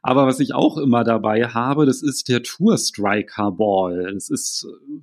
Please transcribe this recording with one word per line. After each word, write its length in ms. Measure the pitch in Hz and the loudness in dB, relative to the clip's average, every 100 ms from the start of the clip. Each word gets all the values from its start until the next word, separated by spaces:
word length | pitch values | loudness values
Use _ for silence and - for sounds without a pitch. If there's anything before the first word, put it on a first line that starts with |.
Aber 240 | - 131 135 | 0 2 4
was 140 | 131 | 2
ich 140 | 139 | 0
auch 240 | 135 - 160 | 2 2 2
immer 260 | 143 117 | 2 2
dabei 440 | 117 113 107 107 120 | 2 2 2 0 0
habe, 360 | 117 123 143 | -2 -2 2
das 180 | 143 127 | 2 2
ist 280 | 143 131 - | -2 -4 -2
der 140 | 120 | -2
Tour 340 | 120 - 208 160 | -2 0 2 2
Striker 720 | - - 101 104 - - 104 | 0 -2 -2 -2 -4 -4 -4
Ball. 640 | 87 107 95 90 87 90 | 0 0 2 0 -2 -6
Das 160 | 98 - | -8 -6
ist, 360 | 143 - - - - 139 151 | -6 -6 -10 -12 -18 -16 -14